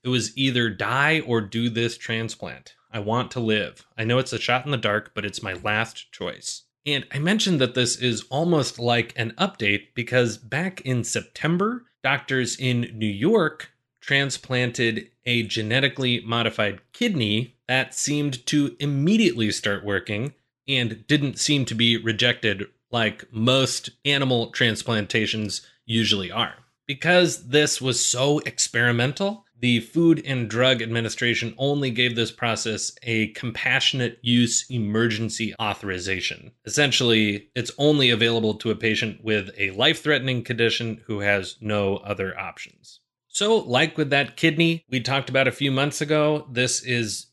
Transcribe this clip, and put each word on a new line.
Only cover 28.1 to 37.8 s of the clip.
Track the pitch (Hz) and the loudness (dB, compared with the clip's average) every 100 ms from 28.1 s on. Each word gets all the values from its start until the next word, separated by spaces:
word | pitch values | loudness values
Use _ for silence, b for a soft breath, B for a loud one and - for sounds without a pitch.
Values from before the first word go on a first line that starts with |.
| 123 139 147 - | 2 2 2 -2
experimental, | - - 117 120 117 127 139 196 214 _ _ | -4 -2 2 2 2 0 0 -4 -4 _ _
the | 123 120 | 2 2
Food | - 165 170 151 | 2 4 6 4
and | 139 131 110 | 2 -4 -2
Drug | 113 127 123 | 2 4 4
Administration | 113 117 113 - 120 113 117 - | 0 -2 -2 -2 0 0 -4 -2
only | 135 143 135 | -2 0 0
gave | 113 123 117 | 0 0 0
this | 110 | -2
process | - 117 107 113 110 - - | -2 -4 -2 -2 -4 -6 -8
a | 117 113 107 | -2 0 -2
compassionate | - 120 - 127 127 - 135 120 - | -4 -8 -4 0 2 0 0 -4 -4
use | 120 120 120 117 - | 2 4 4 0 -2
emergency | 123 104 110 120 107 110 - 110 - | -4 0 0 0 0 -4 -4 -6 -4
authorization. | 110 95 101 92 92 92 87 78 - _ | -6 -4 -6 -6 -4 -4 -4 -8 -16 _
Essentially, | 107 143 143 117 120 113 104 101 - | -4 0 2 4 4 4 4 0 -6
it's | 127 120 | -8 -8
only | - | 2